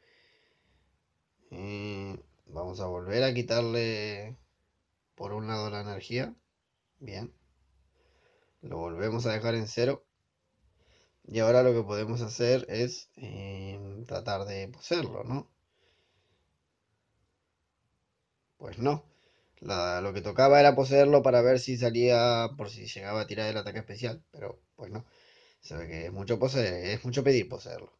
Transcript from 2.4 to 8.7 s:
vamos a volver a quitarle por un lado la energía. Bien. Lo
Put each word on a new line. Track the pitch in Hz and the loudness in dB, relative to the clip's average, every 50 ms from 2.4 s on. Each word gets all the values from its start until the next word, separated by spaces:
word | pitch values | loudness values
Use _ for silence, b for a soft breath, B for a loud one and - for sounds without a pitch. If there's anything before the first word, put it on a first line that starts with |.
| _ | _
vamos | - - 78 85 90 92 95 | -16 -12 -10 -10 -10 -10 -8
a | 98 | -8
volver | 90 90 90 90 92 104 120 131 | -8 -8 -8 -6 -2 0 2 2
a | 135 | 2
quitarle | 123 123 117 120 113 120 117 117 113 120 117 113 113 107 104 107 104 101 104 110 127 - _ _ _ _ _ _ _ _ _ _ _ _ _ _ _ | 0 -2 -2 0 0 0 0 0 -2 -2 -2 -2 -4 -4 -6 -8 -8 -10 -12 -14 -16 -18 _ _ _ _ _ _ _ _ _ _ _ _ _ _ _
por | _ - 101 | _ -10 -8
un | 104 107 110 107 | -8 -6 -6 -4
lado | 110 107 104 107 | -4 -4 -4 -4
la | 104 104 | -6 -6
energía. | 101 104 101 95 92 - 117 123 139 226 233 _ _ _ _ _ _ _ _ _ _ _ _ _ | -8 -8 -10 -10 -10 -6 -4 -4 -4 -4 -8 _ _ _ _ _ _ _ _ _ _ _ _ _
Bien. | 139 120 98 98 117 120 _ _ _ _ _ _ _ _ _ _ _ _ _ _ _ _ _ _ _ _ _ _ _ _ _ _ | -16 -14 -12 -12 -12 -14 _ _ _ _ _ _ _ _ _ _ _ _ _ _ _ _ _ _ _ _ _ _ _ _ _ _
Lo | - 139 | -16 -12